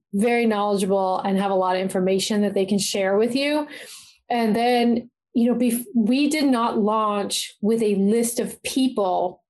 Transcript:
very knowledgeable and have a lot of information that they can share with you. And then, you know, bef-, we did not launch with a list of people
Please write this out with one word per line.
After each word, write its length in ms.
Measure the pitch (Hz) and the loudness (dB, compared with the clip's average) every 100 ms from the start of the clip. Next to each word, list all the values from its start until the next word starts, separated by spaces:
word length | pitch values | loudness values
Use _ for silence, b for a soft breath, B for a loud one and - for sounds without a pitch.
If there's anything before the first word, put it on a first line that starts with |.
| _ | _
very 320 | 202 233 240 233 | 0 2 2 2
knowledgeable 760 | 208 208 202 190 196 190 185 | 0 0 0 0 0 0 0
and 180 | 196 190 | 0 0
have 140 | 202 | 0
a 40 | 190 | 0
lot 220 | 185 185 | 0 0
of 40 | |
information 600 | 190 190 185 190 - 214 | -2 0 0 0 0 0
that 120 | 202 | 0
they 120 | 196 190 | 0 0
can 120 | 202 | 0
share 380 | - 202 190 202 | -2 -2 0 2
with 180 | 233 | 0
you. 320 | 262 285 302 294 B B B B B - | 0 -2 -2 -4 B B B B B -6
And 240 | 240 226 | -2 0
then, 560 | 226 240 240 240 233 - _ _ | 2 2 2 2 0 -4 _ _
you 160 | 240 233 | 0 2
know, 80 | 240 | 2
bef-, 280 | 247 233 - 233 | 0 -2 -2 0
we 340 | 208 262 294 | 2 2 0
did 160 | 311 285 | 2 2
not 340 | 240 233 226 | 2 0 0
launch 760 | 208 220 214 208 196 - - - | 0 0 0 -2 -4 -6 -8 -4
with 200 | 208 226 | 0 2
a 140 | 214 196 | 2 2
list 460 | 196 233 233 - | 2 2 0 -4
of 200 | 220 - | -6 -8
people 800 | - 262 262 240 190 175 180 - | -6 0 0 0 0 0 -2 -6